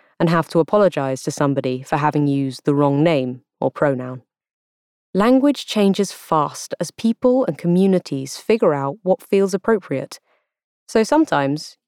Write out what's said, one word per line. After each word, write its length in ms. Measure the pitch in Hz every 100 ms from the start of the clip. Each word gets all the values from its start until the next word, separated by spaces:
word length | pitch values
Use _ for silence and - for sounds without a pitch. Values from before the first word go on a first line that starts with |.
| _ _
and 100 | 170
have 180 | 170 151
to 100 | 165
apologize 640 | 151 208 190 151 135 131
to 80 | -
somebody 500 | - 143 139 135 127
for 140 | 135 151
having 320 | 151 147 143
used 360 | 139 135 120
the 120 | - 143
wrong 260 | 143 139
name 400 | 165 151 127 127 _ _
or 120 | 131
pronoun. 500 | - 151 127 127 127 - _ _ _ _ _ _ _ _
Language 520 | 185 226 262 285 262 -
changes 460 | 214 196 190 196
fast 600 | - - 160 147 - - -
as 140 | 175
people 520 | - 226 - 254 254 240
and 120 | 151
communities 800 | 175 180 196 180 - 139 131 -
figure 360 | - 220 185
out 260 | 143 139 180
what 180 | 185 185
feels 320 | - 196 196
appropriate. 680 | 190 - 214 - 135 143 - _ _ _ _ _ _ -
So 160 | 226
sometimes 720 | 220 302 311 147 139 151 - -